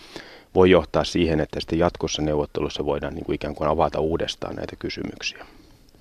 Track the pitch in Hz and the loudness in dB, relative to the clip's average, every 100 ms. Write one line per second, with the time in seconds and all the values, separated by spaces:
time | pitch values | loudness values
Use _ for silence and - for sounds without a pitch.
0 | - - - - - 95 92 90 80 78 | -18 -18 -18 -20 0 6 8 8 6 0
1 | 76 87 82 78 76 76 - 82 87 - | 0 0 2 0 -2 -6 -4 0 0 0
2 | 80 - 76 76 73 73 73 - 73 71 | -4 -2 0 0 -2 -4 -4 -4 -4 -4
3 | 71 71 76 76 76 73 76 80 76 76 | -4 -8 -6 -4 -6 -2 0 2 2 0
4 | 80 82 - - 50 - - - - - | 0 -2 -4 -6 -10 -8 -10 -8 -10 -8
5 | - - - - - - - - _ - | -8 -8 -10 -10 -16 -20 -20 -20 _ -20